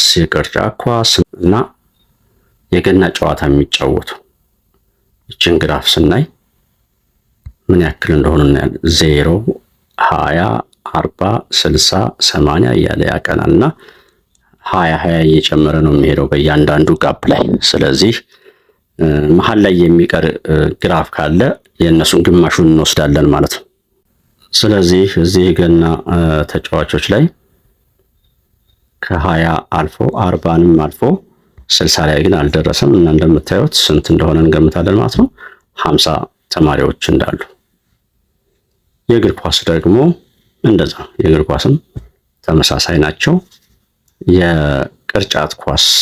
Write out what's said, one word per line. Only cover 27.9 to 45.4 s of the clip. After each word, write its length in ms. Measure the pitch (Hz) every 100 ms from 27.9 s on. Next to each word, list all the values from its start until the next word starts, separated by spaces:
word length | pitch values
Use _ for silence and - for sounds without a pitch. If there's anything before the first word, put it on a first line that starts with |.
| _ _ _ _ _ _ _ _ _ _ _
ከሃያ 420 | - 87 90 82 82 80 -
አልፎ 260 | 85 78 - - -
አርባንም 560 | 92 90 87 82 87 80
አልፎ 240 | 78 - 123 185 - _ _ - -
ስልሳ 260 | - 82 -
ላይ 140 | 78 73
ግን 140 | 90
አልደረሰም 560 | 85 73 78 78 76 71
እና 140 | 87 82
እንደምታዩት 640 | 78 82 76 - 92 151 -
ስንት 300 | - 76 -
እንደሆነ 300 | 80 80 78
እንገምታለን 580 | 80 78 80 87 85 101
ማለት 200 | 117 -
ነው። 100 | 262 - - - _ -
ሀምሳ 280 | - - - 76 - _ _
ተማሪዎች 520 | - 78 71 69 - -
እንዳሉ። 300 | 67 64 - - _ _ _ _ _ _ _ _ _ _ _ _ _ _ _ -
የእግር 240 | 117 101
ኳስ 240 | 85 92 - -
ደግሞ 300 | 82 87 110 160 175 _ _ _ _
እንደዛ፣ 300 | 120 98 73 - - -
የእግር 260 | 92 78
ኳስም 300 | 78 71 - 147 - - - _ _ _
ተመሳሳይ 540 | - 80 - 76 - 85
ናቸው። 360 | 76 - - 180 - _ _ _ _ _ _ _ -
የቅርጫት 1200 | 90 85 80 73 69 - - - - 98 -